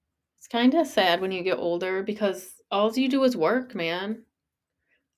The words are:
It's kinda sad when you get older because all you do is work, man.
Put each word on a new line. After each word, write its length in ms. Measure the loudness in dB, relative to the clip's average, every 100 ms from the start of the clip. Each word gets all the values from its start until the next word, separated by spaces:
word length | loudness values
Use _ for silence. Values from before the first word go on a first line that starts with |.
| _ _ _ _
It's 100 | -6
kinda 380 | 2 4 4
sad 380 | 2 2 2 2
when 100 | 0
you 100 | -4
get 140 | -2 -2
older 460 | -2 -2 -2 -4
because 600 | -4 -2 -2 -4 -10 -20 -6
all 220 | 0 0
you 160 | 0 0
do 160 | 2
is 100 | 2 2
work, 380 | 2 0 -2
man. 520 | -6 -4 -4 -6 -8 -12 _ _ _ _ _ _ _ _